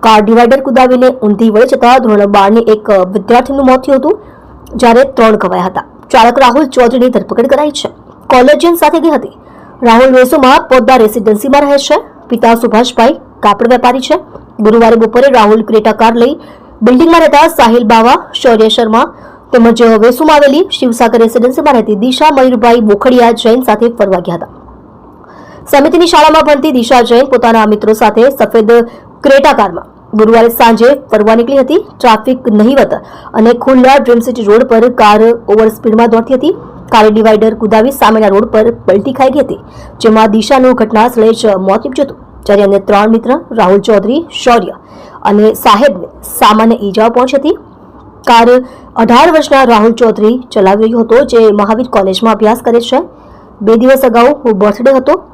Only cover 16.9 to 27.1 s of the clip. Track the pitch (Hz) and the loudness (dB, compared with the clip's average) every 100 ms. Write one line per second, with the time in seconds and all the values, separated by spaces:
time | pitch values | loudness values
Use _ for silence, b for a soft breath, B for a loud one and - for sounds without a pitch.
16.9 | 254 330 339 320 294 320 330 240 233 220 | 2 2 2 2 2 0 2 2 2 2
17.9 | 226 226 311 - - 254 226 220 214 233 | 2 2 0 -4 -4 0 2 0 0 -2
18.9 | 220 302 B B B B 254 233 233 233 | -2 -4 B B B B 0 2 2 2
19.9 | 220 226 254 311 302 285 277 392 - 254 | 2 2 0 0 2 2 0 -2 -4 -4
20.9 | 233 233 233 226 233 240 254 294 262 214 | -2 -2 0 0 0 -2 -2 -2 -2 -2
21.9 | 208 240 254 311 277 262 247 240 233 214 | -2 -2 0 0 2 0 0 0 0 0
22.9 | 202 262 247 233 226 226 233 254 214 233 | 0 0 2 2 0 0 -2 -2 -2 -2
23.9 | 233 196 185 175 175 - - - - - | -2 -4 -2 -4 -10 -10 -18 -20 -20 -20
24.9 | - - - B B B B - 285 294 | -20 -20 -20 B B B B -2 0 0
25.9 | 349 349 330 311 311 302 294 311 254 226 | 0 0 2 2 2 2 0 0 -2 0
26.9 | 254 233 | 0 2